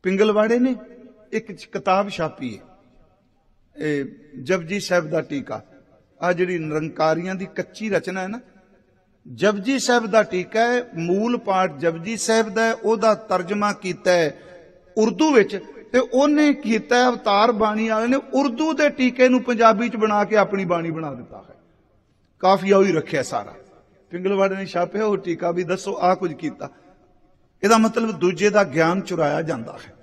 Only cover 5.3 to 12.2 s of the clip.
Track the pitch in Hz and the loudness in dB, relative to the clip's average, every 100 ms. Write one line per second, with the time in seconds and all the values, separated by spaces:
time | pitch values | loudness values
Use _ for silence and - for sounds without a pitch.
5.3 | 143 - 110 - - _ _ _ _ 170 | -8 -8 -12 -14 -20 _ _ _ _ -4
6.3 | 175 180 180 156 151 160 - 156 160 180 | -2 -2 -2 -4 -4 -6 0 0 0 -2
7.3 | 190 190 - 180 - 214 190 - 185 185 | -8 -8 -10 -10 -8 -4 -2 -2 -8 -8
8.3 | 233 - _ _ _ _ _ _ _ - | -10 -16 _ _ _ _ _ _ _ -20
9.3 | 120 185 208 196 269 - 240 226 220 208 | 0 0 0 -2 -2 2 0 4 2 2
10.3 | 185 180 220 240 247 240 165 165 190 226 | -2 -2 0 2 0 -4 -8 -2 0 0
11.3 | 240 240 190 185 143 165 165 170 226 | -2 0 0 0 0 -2 -2 -8 -6